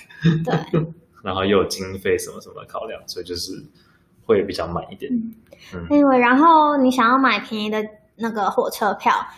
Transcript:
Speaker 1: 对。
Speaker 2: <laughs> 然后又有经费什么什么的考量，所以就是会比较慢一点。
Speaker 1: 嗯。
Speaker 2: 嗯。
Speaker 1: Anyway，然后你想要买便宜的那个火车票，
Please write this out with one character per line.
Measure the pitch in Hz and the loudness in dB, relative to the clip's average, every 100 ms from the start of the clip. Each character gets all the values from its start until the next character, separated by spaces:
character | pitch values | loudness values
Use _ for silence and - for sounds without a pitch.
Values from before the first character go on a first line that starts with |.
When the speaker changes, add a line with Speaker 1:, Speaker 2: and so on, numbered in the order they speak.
| - - 165 160 - | -18 -2 0 0 -2
Speaker 1:
对。 | - - 165 160 | -4 -2 -4 -4
Speaker 2:
<laughs> | - _ _ | -10 _ _
然 | 98 95 | -6 -2
后 | |
又 | 98 101 | 2 2
有 | 90 | 2
经 | - 95 95 | -4 -8 -6
费 | 98 90 | -2 -2
什 | - | -4
么 | - | -14
什 | - | -18
么 | - | -20
的 | - | -14
考 | - 110 | -12 -12
量， | 98 - | -12 -14
所 | 95 | -14
以 | 87 | -10
就 | 87 | -10
是 | 95 82 - _ _ _ _ _ - | -10 -12 -16 _ _ _ _ _ 0
会 | 104 | 0
比 | 90 | 0
较 | 90 85 | -6 -6
慢 | 85 - | -6 -10
一 | - | -12
点。 | 143 | -6
Speaker 1:
嗯。 | - 113 - _ - - | -6 -6 -14 _ -20 -16
Speaker 2:
嗯。 | - 85 | -14 0
Speaker 1:
Anyway， | 294 285 262 | 2 4 4
然 | 240 262 | 4 6
后 | 330 311 302 285 | 6 6 6 4
你 | 254 | 2
想 | 254 226 | 4 2
要 | 269 | 4
买 | 262 208 | 4 0
便 | - 220 | -2 -6
宜 | 214 | -4
的 | 214 214 - _ - | -4 -4 -10 _ -8
那 | 226 | -6
个 | 214 196 | -2 0
火 | 240 - | 0 -2
车 | - 208 | -2 -2
票， | 202 233 110 - | 0 0 0 -2